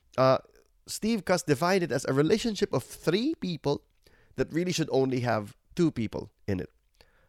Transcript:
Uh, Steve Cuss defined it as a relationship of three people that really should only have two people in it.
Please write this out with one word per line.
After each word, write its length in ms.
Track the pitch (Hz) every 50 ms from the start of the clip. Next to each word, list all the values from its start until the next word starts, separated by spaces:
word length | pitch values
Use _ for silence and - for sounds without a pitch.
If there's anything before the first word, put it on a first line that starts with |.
| _ _ -
Uh, 220 | - 131 131 131 - - _ _ - _ _ _ _ _
Steve 400 | - - - - 220 233 208 -
Cuss 160 | - 185 170
defined 400 | - - 147 127 165 175 196 196
it 100 | 170 147
as 140 | 117 135 - -
a 60 | 135
relationship 580 | 139 151 160 208 220 - 233 208 - - -
of 100 | - 127
three 520 | - - - - - 165 160 208 240 311 330
people 480 | - - 185 170 139 - 143 143 - _ _ _ _ _ _ _ _ _ _ -
that 140 | - 131 - -
really 180 | 160 180 180
should 160 | 170 - 156 -
only 300 | 123 131 135 135 131 127
have 340 | 120 123 110 110 104 104 - _ _ _ -
two 140 | - 175 151
people 400 | - 123 110 101 - - - - _ _ - -
in 120 | 101 90
it. 100 | - - _ _ _ _ _ _ - _ _ _ _